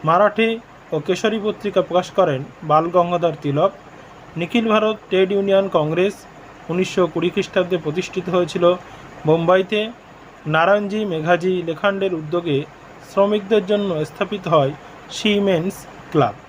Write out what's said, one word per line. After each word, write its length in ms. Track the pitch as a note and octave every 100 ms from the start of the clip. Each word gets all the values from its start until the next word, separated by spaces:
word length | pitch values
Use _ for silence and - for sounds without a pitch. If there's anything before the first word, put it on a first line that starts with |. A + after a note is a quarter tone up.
মারাঠি 540 | D#3 F3 G#3 G#3 A3+ A3+ - - -
ও 60 | D#3+
কেশরী 420 | D3 F3+ A3 A3
পত্রিকা 380 | G#3 - G#3 F#3+
প্রকাশ 280 | D#3+ F3 F3+
করেন 340 | - F3 C3+ D3 -
বাল 260 | D#3+ D3+ E3+
গঙ্গাধর 420 | F3+ F3 F3 E3+ D3+
তিলক। 280 | D3 C#3 F#3+ - - - - - - -
নিখিল 320 | E3+ A#3+ A3
ভারত 280 | G#3+ G#3+ G#3+ -
ট্রেড 240 | F#3+ F#3+
ইউনিয়ন 360 | G3+ G3 G3 G3
কংগ্রেস 420 | F3 D3+ E3 G3 - - - - - -
উনিশশো 380 | E3+ F#3 - F3
কুড়ি 240 | E3 E3+
খ্রিস্টাব্দে 480 | F#3 F#3+ - F3 F3+
প্রতিষ্ঠিত 520 | D#3 D#3 F#3 F#3+ F3+
হয়েছিল 440 | F3+ F3 F3+ F3 F3+ - - - - D3+
বোম্বাইতে। 640 | D#3+ E3 F#3 F#3+ G#3+ A3 A#3+ - - - - D#3
নারায়ণজী 580 | D#3+ F3 G#3 G3+ G#3+
মেঘাজি 580 | G#3 D#3+ D#3 F3 F#3 F#3 E3
লেখান্ডের 480 | D#3 G3+ G3 F#3+
উদ্যোগে 500 | E3+ D#3 F3 E3+ C#3 D#3 - - - -
শ্রমিকদের 540 | - G3+ G#3 G3 G#3+ F#3+
জন্য 380 | G#3 G3+ D#3+
স্থাপিত 440 | D3+ - G3 G3+ F3+
হয় 240 | D#3+ C#3 D3 - - -
সিমেন্স 760 | - G#3+ G3+ G3 F3 F3 - - - -
ক্লাব। 240 | D#3+ A#2+ -